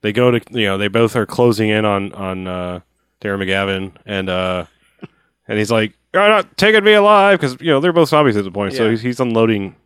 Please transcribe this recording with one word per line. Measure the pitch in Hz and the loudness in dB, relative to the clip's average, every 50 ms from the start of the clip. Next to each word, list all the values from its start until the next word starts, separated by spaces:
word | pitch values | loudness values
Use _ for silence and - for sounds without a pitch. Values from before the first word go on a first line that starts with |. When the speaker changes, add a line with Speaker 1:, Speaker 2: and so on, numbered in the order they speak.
Speaker 1:
they | - 107 | -4 -2
go | 104 117 123 123 | 0 2 2 2
to, | 120 117 - - | 2 0 -4 -6
you | 107 120 110 | -6 -4 -2
know, | 101 95 | -2 -2
they | 95 104 | -2 -4
both | 104 95 117 117 110 - | -2 0 0 0 0 0
are | 123 107 | -2 -4
closing | - - - 123 120 113 101 110 107 | -4 0 0 2 2 2 2 0 0
in | 107 107 107 | 0 0 0
on, | 107 101 98 98 101 - | 0 0 -2 -4 -6 -10
on, | 101 98 95 92 92 95 | -10 -8 -8 -8 -8 -8
uh, | 92 90 90 90 90 90 90 _ _ _ _ _ _ _ _ | -8 -8 -8 -8 -8 -10 -12 _ _ _ _ _ _ _ _
Darren | - 104 98 | -8 -6 -4
McGavin, | 98 98 92 95 98 98 98 98 95 95 95 - - _ | -4 -2 -2 -2 -2 -2 -2 -4 -4 -6 -10 -14 -18 _
and, | - 104 95 95 92 | -8 -6 -6 -4 -4
uh, | 90 90 92 92 92 90 85 - _ _ _ _ _ _ | -4 -4 -4 -4 -4 -6 -8 -10 _ _ _ _ _ _
<laughs> | - - _ _ _ _ _ _ _ | -20 -20 _ _ _ _ _ _ _
and | - - 104 | -6 -4 -4
he's | 107 101 | -2 0
like, | 117 113 107 107 _ _ _ _ - | 0 0 0 -2 _ _ _ _ 0
"You're | 180 202 | 2 2
not | 208 220 208 180 _ _ | 4 2 2 0 _ _
taking | - 190 208 214 220 196 | 0 0 2 2 4 4
me | 214 214 | 4 4
alive," | 208 202 208 214 202 196 202 196 170 | 6 6 6 4 6 6 4 2 2
'cause, | - 135 127 127 | 0 -4 -6 -6
you | - | -2
know, | 165 151 135 | 0 0 2
they're | 151 180 170 | 2 2 2
both | 170 160 139 | 2 2 2
zombies | 156 151 151 135 107 | 2 2 2 4 2
at | 104 101 | 0 -2
the | 95 | -4
point, | 87 101 101 98 131 | -4 -4 -6 -4 -2
so | 131 117 | -2 0
Speaker 2:
Yeah. | 110 | 0
Speaker 1:
he's, | 113 110 110 | 0 -2 -2
he's | 127 123 120 | -6 -4 -2
unloading | 131 120 113 113 113 113 113 101 98 95 80 _ _ | -4 -2 2 2 2 2 0 -2 -4 -8 -12 _ _